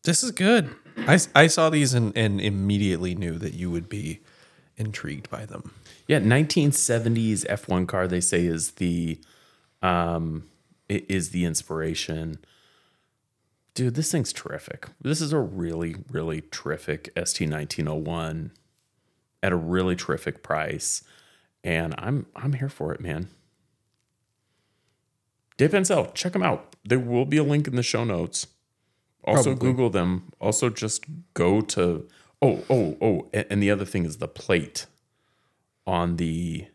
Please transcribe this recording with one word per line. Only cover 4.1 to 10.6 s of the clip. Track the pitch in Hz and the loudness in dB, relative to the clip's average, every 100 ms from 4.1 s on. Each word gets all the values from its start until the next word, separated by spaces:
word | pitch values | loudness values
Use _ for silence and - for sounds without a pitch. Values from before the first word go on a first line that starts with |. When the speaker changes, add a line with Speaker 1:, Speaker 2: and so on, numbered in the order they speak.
| - _ _ - _ _ - | -10 _ _ -20 _ _ -8
Speaker 1:
intrigued | 110 104 - 76 - | -8 -6 -10 -10 -10
by | - 107 | -12 -12
them. | - - - - - - | -14 -16 -20 -20 -20 2
Speaker 2:
Yeah, | 147 | 4
nineteen | 104 127 151 - 147 | 6 6 4 4 4
seventies | 139 - 117 113 117 113 101 - | 2 2 2 2 2 2 0 -2
F | 104 - | -6 0
one | 92 90 | 0 0
car, | 95 92 | 0 0
they | 90 | 0
say, | 87 90 87 | 2 2 2
is | 82 80 | 0 -4
the, | - 90 85 82 80 - _ _ _ _ _ | -2 0 0 -2 -6 -12 _ _ _ _ _
um, | 92 87 85 85 82 78 - _ | 0 2 0 -2 -4 -6 -12 _